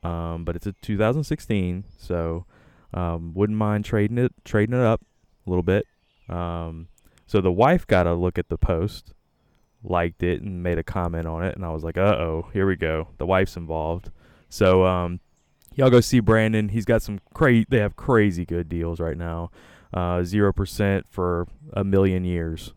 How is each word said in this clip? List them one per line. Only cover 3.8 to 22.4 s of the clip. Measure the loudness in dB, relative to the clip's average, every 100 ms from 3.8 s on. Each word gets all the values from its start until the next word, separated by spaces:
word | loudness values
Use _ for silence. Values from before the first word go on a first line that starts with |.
| 0
trading | 0 0 0
it, | -2 _
trading | -4 0 0 2
it |
up | 2 2 _ _ _ _ -4
a |
little | -2
bit. | 2 0 0 _ _ _ -10
Um, | -8 -6 -6 -8 -12 -16 _ _ _ _
so | 2
the | 2
wife | 4 4 4 2
got | 2 4
a |
look | 2 0 -2
at | -4
the | -2
post, | 0 0 0 -4 -20 -20 _ _ _ _ _ _
liked | -4 -2 -2 -2
it, | -2 -2
and | -6 -6
made | -2 -2
a |
comment | -4 -4 -4 -4 -6
on | -4
it, | -4 -4
and | -6
I |
was | -6
like, | -6 0
"Uh-oh, | 2 2 0 -4 -4
here | 0 0
we | 0
go. | -2 -2 -6 -8
The | 0
wife's | 2 0 -4
involved." | -6 -4 -4 -6 -8 -18 _ _ _
So, | 0 4 6 4
um, | 2 -2 -6 _ _ _ _ _ 2
y'all | 6
go | 6
see | 6 4
Brandon. | 4 4 4 0 0
He's | -2 2
got | 0
some | 0 -10 _
cra-, | 2 4 6 4
they | 2
have | 0 -4
crazy | 2 4 4 2 -4
good | -4 -4
deals | -4 -4 -4
right | -4 -4
now. | -6 -6 -8 -12 -20 -20 _
Uh, | -4 0 0
zero | 0 2 2
percent | 2 -4 -2 0 0 -4
for | -4 -2 -2 -4 -10 -10
a | -6
million | 0 4 4 2
years. | -2 -2